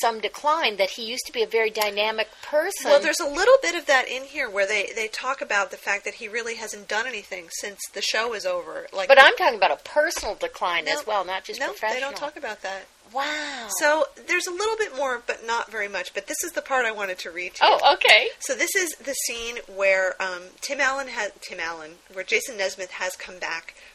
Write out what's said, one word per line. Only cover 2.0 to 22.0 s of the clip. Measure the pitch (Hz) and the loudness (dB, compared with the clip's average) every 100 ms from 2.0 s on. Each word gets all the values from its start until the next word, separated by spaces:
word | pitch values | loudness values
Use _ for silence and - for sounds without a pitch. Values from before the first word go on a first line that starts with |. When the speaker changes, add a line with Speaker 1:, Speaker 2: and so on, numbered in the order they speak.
| 214 220 214 - | -2 0 -4 -6
Speaker 1:
person. | - 302 349 - 269 | -2 0 0 -2 4
Speaker 2:
Well, | 285 | 6
there's | 302 - | 6 -2
a | 302 | -2
little | 285 427 523 | 2 6 6
bit | 339 339 | 6 -2
of | 302 | 4
that | 269 233 | 4 4
in | 254 | -6
here | 269 294 247 | -8 -6 -4
where | 196 196 | 0 2
they, | 208 190 220 | 2 -2 -4
they | 220 | -6
talk | - 254 269 | -6 -4 -4
about | - 202 190 | 0 0 0
the | 202 | -4
fact | 220 202 208 | -4 -4 -4
that | 196 | -10
he | 220 | -8
really | 226 233 226 | -8 -6 -8
hasn't | 214 208 202 | -10 -12 -4
done | 214 247 | -2 -2
anything | 220 196 185 165 | -6 -10 -12 -10
since | - 214 196 - | -10 -10 -10 -12
the | 202 | -6
show | - 220 240 | -2 -2 -2
is | 208 185 | -2 -4
over. | 180 160 160 - | -4 -6 -12 -10
Like, | 190 185 | -6 6
Speaker 1:
But | 269 | 10
I'm | 285 415 | 10 10
talking | 339 220 | 2 4
about | 185 | 2
a | 139 | 2
personal | - 302 311 - 247 185 | -2 0 0 0 -6 -6
decline | 170 - 190 170 151 | -6 -4 -2 -2 -2
Speaker 2:
No, | |
Speaker 1:
as | 175 214 | -4 -2
well, | 208 180 | -2 -2
not | 190 | -6
just | - 220 | -8 -6
Speaker 2:
no, | 285 | -6
Speaker 1:
professional. | 415 220 247 | -4 -4 -2
Speaker 2:
they | |
don't | 277 285 | -4 -6
talk | 294 320 | -10 -8
about | 254 208 | -10 -8
that. | 190 190 - _ - | -8 -10 -14 _ -10
Speaker 1:
Wow. | 233 285 302 294 269 220 - | -4 -4 -4 -6 -8 -6 0
Speaker 2:
So | 302 311 277 - 233 | 4 4 2 -4 -2
there's | 349 359 | -2 0
a | |
little | 349 427 440 | -2 -2 0
bit | 415 262 | -4 -2
more, | 269 240 - | -2 -2 -4
but | 220 226 | -8 -2
not | 233 - | -4 -2
very | 220 202 | -6 -6
much. | 196 185 | -6 -6
But | 202 196 | -8 -8
this | 302 | -8
is | 349 | -6
the | 302 | -6
part | 285 262 226 | -2 0 0
I | |
wanted | 208 196 185 | -2 -6 -6
to | 190 | -8
read | 170 180 - | -8 -10 2
to | 320 | 4
you. | - | 6
Speaker 1:
Oh, | 269 349 | 6 6
okay. | - 214 302 - | 8 8 6 -4
Speaker 2:
So | - 233 | -6 -2
this | 339 392 | 0 0
is | 349 - | -2 -4
the | 233 | -8
scene | 262 - 233 233 240 - | -6 -4 -6 -8 -10 -12
where, | 190 196 190 185 - | 0 4 4 2 0
um, | 190 180 180 - | -6 -6 -12 -12
Tim | - 277 | -8 0
Allen | 269 269 262 | 0 0 -6
ha-, | 233 208 - | -6 -6 -8
Tim | - 185 | -16 -8
Allen, | 165 165 156 175 | -8 -8 -12 -18